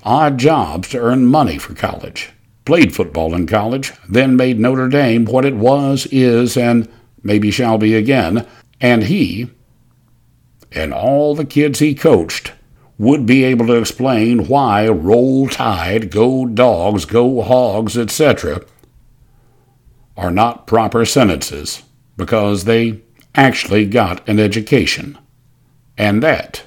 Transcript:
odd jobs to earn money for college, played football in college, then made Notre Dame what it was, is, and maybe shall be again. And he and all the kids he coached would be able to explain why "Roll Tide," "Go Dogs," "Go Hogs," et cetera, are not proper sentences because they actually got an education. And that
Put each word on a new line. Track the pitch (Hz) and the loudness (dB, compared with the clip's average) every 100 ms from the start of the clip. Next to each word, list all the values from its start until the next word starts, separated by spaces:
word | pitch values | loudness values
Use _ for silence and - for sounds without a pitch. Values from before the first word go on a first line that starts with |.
odd | 104 135 151 131 | -2 0 0 2
jobs | 143 151 78 82 - | 2 2 -2 -6 -8
to | 123 | -4
earn | 117 131 | 0 2
money | 123 151 110 71 | 4 4 0 -4
for | - | -10
college, | - - - - - - _ _ _ | -8 -8 -6 -12 -14 -16 _ _ _
played | - 170 123 | 0 2 2
football | - 82 80 80 | 0 -4 -4 -4
in | 87 82 | -4 -2
college, | 104 110 135 135 - - | -2 -2 -6 -8 -14 -2
then | 117 135 | 0 2
made | 127 127 110 | 2 2 0
Notre | 123 131 127 | 0 0 0
Dame | 143 127 117 | 0 2 2
what | 107 127 | 0 0
it | 139 | 0
was, | 107 120 143 139 135 - | 2 2 2 0 -2 -2
is, | 135 123 117 123 | 0 2 2 0
and | 127 120 120 113 - _ _ | 0 0 0 -2 -10 _ _
maybe | 104 104 104 | -2 0 0
shall | 95 117 110 | 0 0 2
be | 107 | 2
again. | 110 113 135 85 113 - - _ - | 2 2 2 2 -2 -4 -14 _ -2
And | 123 117 | 0 2
he | 104 190 90 98 120 - _ _ _ _ _ _ _ _ _ _ _ | 0 0 -2 -4 -10 -14 _ _ _ _ _ _ _ _ _ _ _
and | - 76 | -10 -8
all | 65 120 143 147 | -4 -2 0 0
the | 151 | -2
kids | 139 147 147 - | -2 0 0 0
he | 151 | -2
coached | 139 160 101 80 - - - _ _ _ - | 2 2 2 0 -8 -12 -18 _ _ _ -2
would | 113 147 | 0 2
be | 110 131 | 2 2
able | 131 120 117 | 2 2 2
to | |
explain | 120 107 - 131 113 113 117 95 | 0 0 -4 -2 0 2 0 0
why | 139 123 101 110 | 0 2 2 2
"Roll | 87 87 120 131 135 135 | 0 2 2 2 0 -2
Tide," | - 117 87 87 113 95 | -2 -4 -4 -2 -4 -2
"Go | 104 123 131 | 0 0 0
Dogs," | 123 110 123 85 98 104 | -2 2 2 2 0 -2
"Go | - 113 123 123 | 0 0 2 0
Hogs," | 113 127 120 104 110 120 | 2 2 2 0 -4 -4
et | 110 | -4
cetera, | - 147 - 82 82 - _ _ _ _ _ _ _ _ _ _ _ _ _ _ | 0 2 2 -4 -8 -12 _ _ _ _ _ _ _ _ _ _ _ _ _ _
are | - 90 | -10 -4
not | 95 120 - - | 0 -2 -4 -2
proper | 113 107 117 | -2 0 0
sentences | 110 139 104 71 - 71 78 - - _ _ - | 0 2 0 0 -6 -12 -12 -14 -18 _ _ -12
because | 90 110 104 101 | -4 -2 0 -2
they | 98 113 117 107 _ _ _ | 0 0 0 -6 _ _ _
actually | 139 135 - - 107 | 0 2 0 -2 0
got | 101 117 92 92 - | 2 0 0 -4 -2
an | 107 | 0
education. | 104 113 104 135 - - 143 - _ _ _ _ _ _ _ - | 0 -2 0 0 0 -6 -10 -18 _ _ _ _ _ _ _ -4
And | 104 104 | -2 0
that | 156 113 - - | 0 0 -4 -18